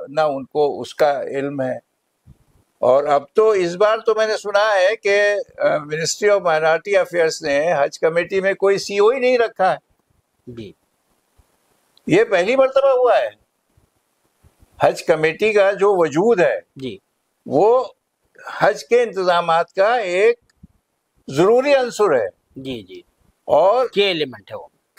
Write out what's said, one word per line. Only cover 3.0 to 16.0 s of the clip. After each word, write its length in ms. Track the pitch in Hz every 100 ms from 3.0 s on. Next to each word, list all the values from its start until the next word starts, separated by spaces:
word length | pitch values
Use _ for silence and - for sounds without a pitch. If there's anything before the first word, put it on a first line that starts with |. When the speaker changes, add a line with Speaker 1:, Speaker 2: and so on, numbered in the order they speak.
| 147
Speaker 1:
अब 220 | 143 - -
तो 200 | 214 208
इस 200 | 175 180
बार 240 | 214 226
तो 160 | 220 214
मैंने 220 | 220 208
सुना 360 | 202 202 214
है 220 | 202 185 226
कि, 240 | 202 202 208 202 - -
अ, 180 | 147 151
Ministry 520 | 147 151 160 - 208
of 120 | 202
Minority 640 | 180 156 160 165 202 196 180
Affairs 380 | 170 160 151
ने 300 | 156 143 160
हज 240 | 156 147 -
कमेटी 440 | 160 170 170 190
में 140 | 190 190
कोई 220 | 196 196
सीओ 340 | - 202 208
ही 80 | 262
नहीं 180 | 247 247
रखा 340 | 226 - 185
है। 80 | 151 _ _ _ _ _ _ -
Speaker 2:
जी। 260 | 117 104 - _ _ _ _ _ _ _ _ _ _ _ _ -
Speaker 1:
ये 140 | 165
पहली 320 | 220 185 185 262
मर्तबा 360 | 262 269 277
हुआ 260 | 254 247 180
है। 140 | 113 101 _ _ _ _ _ _ _ _ _ _ _ _ _ -
हज 180 | 143 -
कमेटी 520 | - 156 156 160 214
का 180 | 208 196
जो 320 | 196 202 190